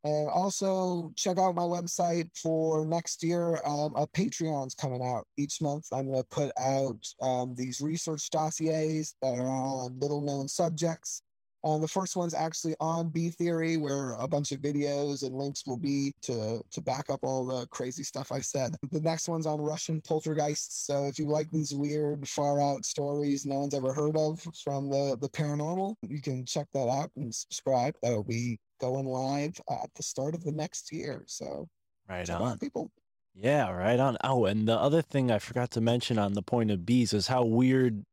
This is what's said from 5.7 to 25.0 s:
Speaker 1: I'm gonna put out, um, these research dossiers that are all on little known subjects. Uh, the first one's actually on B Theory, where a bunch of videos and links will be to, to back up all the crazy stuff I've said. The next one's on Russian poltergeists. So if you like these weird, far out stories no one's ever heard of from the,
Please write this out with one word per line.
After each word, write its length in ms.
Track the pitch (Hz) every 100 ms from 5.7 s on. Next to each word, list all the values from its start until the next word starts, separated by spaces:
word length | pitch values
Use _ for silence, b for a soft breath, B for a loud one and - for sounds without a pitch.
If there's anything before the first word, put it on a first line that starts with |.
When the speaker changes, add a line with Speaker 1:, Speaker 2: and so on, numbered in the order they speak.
| 147 -
Speaker 1:
I'm 160 | 131 135
gonna 140 | 131
put 300 | 123 - 143 -
out, 440 | 131 135 135 107 - -
um, 360 | 131 127 127 123
these 240 | 127 120
research 500 | 147 165 - 151 -
dossiers 880 | 156 156 160 160 156 156 156 151 -
that 160 | 131 123
are 120 | 127
all 320 | 131 131 131
on 180 | 123 127
little 220 | 143 147
known 260 | 143 139 139
subjects. 760 | - 170 160 165 160 - - _ _ _ _
Uh, 140 | 156 156
the 100 | 160
first 260 | 190 185
one's 200 | 185 175
actually 420 | 156 160 160 165 160
on 300 | 156 170 170
B 220 | 165 165
Theory, 460 | 170 170 165 165 165
where 360 | 147 139 131
a 160 | 113 131
bunch 240 | 147 143
of 80 | 139
videos 640 | 143 143 143 143 143 139 135
and 80 |
links 320 | 131 139 143 -
will 120 | 123
be 340 | 139 139 139 -
to, 380 | - 120 107 113 -
to 100 | -
back 300 | 160 143 -
up 80 | 135
all 200 | 131 131
the 220 | 127 131 117
crazy 360 | - 127 131
stuff 260 | 139 135 139
I've 160 | 131 -
said. 300 | 139 127 160 139
The 80 | 160
next 280 | 160 160 -
one's 180 | 165 160
on 140 | 151
Russian 400 | 151 156 - 160
poltergeists. 840 | - 156 160 151 147 151 - - -
So 200 | 143 139
if 120 | 135
you 80 | 147
like 240 | 151 156
these 240 | 160 147
weird, 540 | 139 147 151 147 147 139
far 320 | - 143 143
out 240 | 143 135
stories 600 | - - 143 143 147 139
no 140 | 139 139
one's 160 | 143
ever 180 | 139 131
heard 240 | 135 151 156
of 300 | 156 160 170 -
from 260 | - 139 139
the, 280 | 139